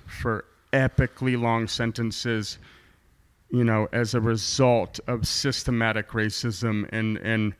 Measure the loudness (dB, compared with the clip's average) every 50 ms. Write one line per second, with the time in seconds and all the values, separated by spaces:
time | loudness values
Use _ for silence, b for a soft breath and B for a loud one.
0 | -14 -16 -12 -6 -4 -4 -4 -4 -6 -12 _ _ _ -2 2 2 2 2 4 2
1 | 2 2 0 -2 -2 0 0 2 2 2 2 2 0 -2 -2 -2 -2 -2 -2 -2
2 | -4 -4 -4 -4 -4 -2 -2 -2 -2 -4 -8 -14 B B B B B B B B
3 | B B B _ _ _ _ _ _ -2 2 2 4 4 4 2 2 0 0 -2
4 | 0 0 0 0 2 2 0 0 -2 -2 2 4 4 4 4 4 2 -2 -6 -10
5 | -6 -4 -4 -2 -2 -2 -2 -2 -2 -2 -2 -2 -2 -2 0 2 2 2 0 -2
6 | -4 -4 -2 -2 0 0 -2 -2 -4 -4 -4 -2 -2 0 0 0 -2 -4 -4 -2
7 | -2 -2 -2 -2 -2 -2 0 0 0 0 -2 B